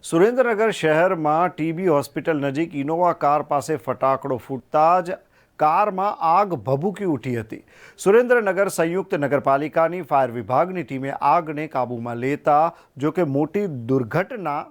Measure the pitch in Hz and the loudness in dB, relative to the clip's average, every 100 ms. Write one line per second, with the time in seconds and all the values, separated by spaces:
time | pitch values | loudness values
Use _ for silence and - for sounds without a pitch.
0 | - 165 202 247 240 208 220 196 156 156 | 0 4 4 4 0 2 0 2 2 4
1 | 180 185 151 156 175 - 160 160 185 147 | 2 2 0 2 0 -2 -6 -2 2 2
2 | 135 - 151 156 139 135 165 147 139 165 | 0 -6 -4 -2 -2 -2 -4 -4 -4 0
3 | 175 165 143 151 147 143 135 151 - 123 | 0 2 2 2 0 -4 -2 -6 -4 -2
4 | 131 135 139 127 - 135 - 151 156 180 | 0 0 -2 -6 -6 -12 -4 2 4 4
5 | 170 185 _ _ _ _ 151 170 208 185 | 0 -8 _ _ _ _ 0 2 0 0
6 | 196 - 165 170 202 165 104 135 180 180 | -4 -2 2 2 2 -2 -2 -2 -2 -4
7 | 196 143 131 120 110 - - - - - | -4 -4 -4 -6 -6 -14 -18 -20 -20 -4
8 | - 214 247 240 208 185 196 - 165 175 | 4 4 6 2 2 0 0 0 -2 -2
9 | 185 180 143 139 143 139 151 165 165 180 | -2 -2 0 0 2 0 0 0 0 -2
10 | 156 147 131 117 104 127 175 185 156 135 | -2 0 0 -2 -2 0 0 -4 -8 -8
11 | 135 143 143 160 156 147 151 143 123 123 | -6 -2 2 2 0 -8 -6 -4 -4 -4
12 | 117 117 127 143 156 147 165 - _ - | -8 -4 -4 -2 2 4 2 -2 _ -4
13 | 139 156 165 135 151 202 208 139 117 135 | -4 0 -2 0 0 -2 -4 -6 -2 -2
14 | 117 139 196 247 170 147 - | 0 -2 -4 -6 -6 -6 -8